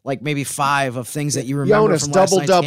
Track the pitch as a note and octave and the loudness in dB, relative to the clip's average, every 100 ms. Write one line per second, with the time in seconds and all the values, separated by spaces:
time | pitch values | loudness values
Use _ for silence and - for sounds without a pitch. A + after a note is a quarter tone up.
0 | C3 C3 C#3 C#3+ C3 - C#3 C#3+ C3+ B2 | -8 -6 -4 -4 -4 -2 0 0 -2 -4
1 | A2+ D3+ D3 C3+ B2 C#3+ C#3 G#3+ G#3+ D#3+ | -8 -6 -4 -4 -4 -2 2 4 4 2
2 | C#3+ F#3+ F#3 F#3+ E3 F3+ | 0 2 4 2 4 2